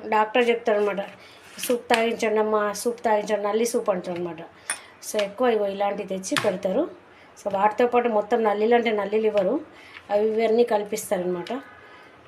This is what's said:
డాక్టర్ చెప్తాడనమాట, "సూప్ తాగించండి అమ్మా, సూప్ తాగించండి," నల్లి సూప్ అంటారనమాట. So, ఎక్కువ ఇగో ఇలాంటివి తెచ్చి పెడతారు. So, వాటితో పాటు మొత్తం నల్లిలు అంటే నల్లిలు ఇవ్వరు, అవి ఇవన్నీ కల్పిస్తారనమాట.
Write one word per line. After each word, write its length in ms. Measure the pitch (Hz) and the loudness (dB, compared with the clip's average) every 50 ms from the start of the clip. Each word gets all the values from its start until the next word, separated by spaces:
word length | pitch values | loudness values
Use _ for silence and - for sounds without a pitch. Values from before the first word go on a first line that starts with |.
| 208 | -6
డాక్టర్ 420 | 214 214 214 214 214 - 254 240 233 | 0 2 2 2 2 2 2 2 2
చెప్తాడనమాట, 540 | 233 226 - 233 214 208 208 202 196 190 196 - - - - - - - - - - - - - | 2 0 2 0 2 2 2 0 0 -2 -6 -8 -10 -18 -20 -20 -20 -20 -20 -20 -16 -8 -4 -2
"సూప్ 220 | 247 240 - - | -2 -2 0 2
తాగించండి 500 | 240 226 226 233 226 185 240 214 214 220 | 2 2 2 2 0 0 0 0 2 2
అమ్మా, 320 | 214 214 214 208 208 208 196 | 2 2 2 0 0 0 -2
సూప్ 320 | 196 - 240 233 - - | -4 -4 -4 -4 -2 0
తాగించండి," 420 | 233 214 208 202 190 214 202 202 | 2 2 2 2 0 -2 0 0
నల్లి 200 | 208 202 220 240 | 0 0 0 0
సూప్ 240 | 233 - 233 226 - | 0 -2 -2 0 0
అంటారనమాట. 500 | 190 180 175 185 175 170 175 170 160 160 165 - - - - - - - - - - - - - - | -2 -2 -2 -6 -6 -6 -6 -8 -8 -10 -14 -18 -20 -14 -10 -10 -10 -10 -10 -20 -20 -18 -12 -6 -2
So, 100 | 208 202 | -2 -2
ఎక్కువ 260 | 196 196 - 254 247 | -2 -2 0 2 2
ఇగో 180 | 226 208 202 | 2 2 0
ఇలాంటివి 420 | 196 196 196 202 202 202 196 202 185 | 0 -2 -2 -2 -2 -2 -4 -6 -6
తెచ్చి 340 | 190 190 190 - 294 285 - | -6 -6 -4 -2 -2 0 0
పెడతారు. 580 | 208 185 185 - 190 190 254 339 - - - - - - - - - - - | 0 -2 -2 -2 -2 0 0 -2 -2 -4 -14 -20 -20 -20 -20 -20 -20 -16 -10
So, 160 | - 202 196 | -8 -4 0
వాటితో 320 | 190 202 214 214 - 247 | 2 2 2 4 2 2
పాటు 220 | 240 247 240 240 240 | 2 4 2 2 2
మొత్తం 360 | 214 208 208 - 247 226 226 | 0 0 0 0 0 2 2
నల్లిలు 300 | 214 202 208 214 226 240 | 2 2 2 2 4 4
అంటే 160 | 233 233 233 | 4 4 2
నల్లిలు 360 | 214 208 196 196 214 220 220 | 0 -2 -2 0 0 0 2
ఇవ్వరు, 340 | 214 202 208 190 185 254 330 - - - - - - - - - - | 2 2 2 2 2 0 -2 -4 -8 -20 -20 -20 -20 -20 -16 -6 -2
అవి 320 | 202 208 214 220 214 220 226 | 0 2 2 2 2 2 2
ఇవన్నీ 220 | 220 220 240 240 | 2 4 4 2
కల్పిస్తారనమాట. 880 | 233 226 208 208 202 220 214 - - 208 180 175 180 180 175 175 - 233 269 - - - - - - - - - - - - - | 4 2 0 -2 -2 -6 -6 -4 -2 -2 -2 -2 -2 -4 -4 -6 -8 -8 -10 -10 -14 -20 -20 -20 -20 -20 -20 -20 -20 -20 -20 -20